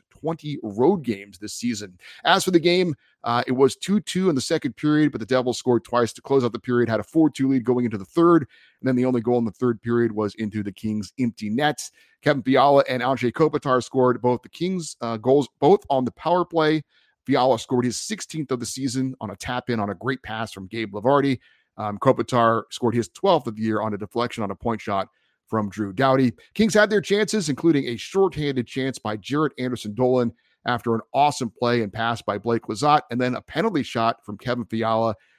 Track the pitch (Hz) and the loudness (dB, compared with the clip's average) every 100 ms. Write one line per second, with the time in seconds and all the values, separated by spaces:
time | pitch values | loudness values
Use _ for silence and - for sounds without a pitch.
0 | _ - 151 165 147 143 110 101 143 196 | _ -10 -8 -6 -8 -8 -6 2 4 2
1 | 123 98 101 95 107 - 120 104 101 90 | 0 -6 -8 -16 -14 -6 -6 -6 -10 -18
2 | - - - 185 - 175 170 180 180 139 | -20 -4 2 2 4 2 4 2 0 -4
3 | _ _ 117 120 127 127 135 - - 202 | _ _ -4 -2 0 2 2 2 -2 -2
4 | - 180 185 135 - 160 139 - 151 151 | -2 -2 0 0 0 -2 -4 -4 0 2
5 | 151 113 113 127 123 117 127 117 - 120 | 2 0 -2 0 0 -2 2 0 2 0
6 | 117 - - 139 120 107 - 120 117 110 | 0 -2 0 2 2 -2 -2 0 2 0
7 | - 160 156 - 135 135 113 123 120 104 | 0 2 2 2 0 0 0 0 -2 -4
8 | 98 - 170 170 131 _ _ _ 131 123 | -4 2 6 4 2 _ _ _ -2 0
9 | 127 123 110 123 113 - 127 113 117 117 | 0 0 2 2 0 0 -2 -2 -2 0
10 | 117 104 107 104 110 104 101 - 110 107 | 0 0 -4 -4 -6 -6 -8 -6 -6 -6
11 | 95 - 123 - 104 113 147 139 - _ | -6 -4 -4 -4 -6 -2 -2 -2 -10 _
12 | _ _ 143 139 131 131 139 139 139 127 | _ _ -2 0 2 4 6 6 4 0
13 | 123 127 123 - 156 147 139 127 - 131 | -2 -2 -2 0 0 0 0 0 0 2
14 | 127 120 123 120 - - 175 185 156 - | 2 2 0 -2 -6 -6 -4 -4 -8 -8
15 | 117 113 113 143 127 _ 143 202 - 135 | -8 -2 2 2 2 _ 4 4 2 0
16 | 123 - 160 180 170 165 156 156 - _ | 0 -2 0 0 0 0 2 0 -4 _
17 | _ _ - 135 131 117 - 127 123 110 | _ _ -2 2 4 2 0 -2 -2 -4
18 | - 214 - 160 139 127 113 131 131 127 | -8 -10 -10 -10 -6 -6 -8 -6 -6 -4
19 | 131 131 107 101 - 123 - 113 101 92 | -4 -6 -12 -10 -8 -6 -4 -2 -4 -4
20 | 117 131 - 110 113 - 95 113 113 101 | -6 -6 -8 -10 -10 -12 -12 -8 -8 -2
21 | 113 143 139 123 _ _ _ - 107 104 | 2 2 2 -2 _ _ _ -10 -8 0
22 | 135 123 113 127 113 113 - - 120 120 | 2 2 2 2 4 2 -2 -2 0 0
23 | 110 - 196 165 131 107 110 107 110 101 | -2 -2 2 2 0 -4 -2 -2 -2 -6
24 | 104 117 120 - 101 95 117 110 - 98 | -6 -4 -4 -4 -8 -6 -6 -6 -4 -4
25 | 95 _ _ _ _ 110 104 104 101 92 | -6 _ _ _ _ -4 -2 -4 -4 0
26 | 135 131 127 - _ - 214 208 208 208 | 2 4 2 -2 _ 0 2 4 4 2
27 | - 202 214 220 151 131 170 143 135 117 | 0 0 0 -2 -2 0 2 2 0 -6
28 | - 190 190 151 147 131 117 139 135 127 | -4 0 0 0 -4 -4 -4 -4 -6 -4
29 | 107 107 92 143 151 - 127 120 107 104 | -6 -8 -4 -2 -2 -2 -6 -6 -6 0
30 | 127 127 120 - _ _ 117 120 117 113 | 2 2 0 -4 _ _ -4 -4 -2 -2
31 | - 135 147 - 117 - 120 120 107 113 | -2 0 2 0 -6 -2 0 0 -2 -4
32 | 113 117 - 101 117 117 - 107 147 147 | -4 -4 -4 -4 -2 -2 -4 -2 2 2
33 | - 120 123 120 - 147 220 165 120 120 | 2 -2 -2 -2 -6 -4 -2 -2 -2 0
34 | 117 - - 101 127 120 104 113 110 113 | 0 -2 -8 -10 -4 -4 -4 -4 0 0
35 | 113 104 _ | 0 -2 _